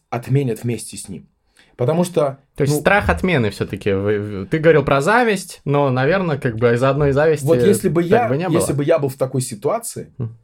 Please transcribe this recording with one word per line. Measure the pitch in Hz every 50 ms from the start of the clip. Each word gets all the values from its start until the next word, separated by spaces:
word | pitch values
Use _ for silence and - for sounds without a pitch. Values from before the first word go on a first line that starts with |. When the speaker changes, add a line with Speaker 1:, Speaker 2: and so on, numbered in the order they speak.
| _ _
Speaker 1:
отменят | - 120 123 - 131 139 143 123 110 104 -
вместе | 120 120 107 - - -
с | 98 - -
ним". | 92 71 - _ _ _ _ _ _ _ _ _ _
Потому | - 123 123 156 170 180
что, | 175 - 165 151 139 131 - _ _ _
Speaker 2:
То | - 143
есть | 135 147
Speaker 1:
ну | 147
Speaker 2:
страх | 147 196 196 208 202 -
отмены | 196 185 - 185 175 139 113 104
все-таки. | - - 110 - - 95 - 104 98
Вы, | 95 98 104 107 104
вы, | 104 104 104 95 98
ты | 98 - 160
говорил | 151 165 160 151 143
про | 151 147 135
зависть, | 139 175 214 240 254 226 202 190 - - - - _
но, | 151 139 143 143 139
наверное, | 127 127 131 143 180 190 185 170 147 127
как | - 135 110
бы | 110 117 120 117
из-за | 117 127 135
одной | 135 143 151 143
зависти | 135 135 151 165 156 147 139
Speaker 1:
Вот | 139 165 123
если | 120 - 202 - - 185
бы | 151 170 175
Speaker 2:
так | 165
Speaker 1:
я, | 180 - 247 -
Speaker 2:
бы | 127
не | 143 175 185
было. | 151 131
Speaker 1:
если | - - 147
бы | 139 147
я | 143 165 160
был | 143 135
в | 131
такой | - 131 127 131 135 127
ситуации, | - 113 104 - 147 190 226 226 - - 117 82 - _ -
Speaker 2:
Мгм. | 123 113 - -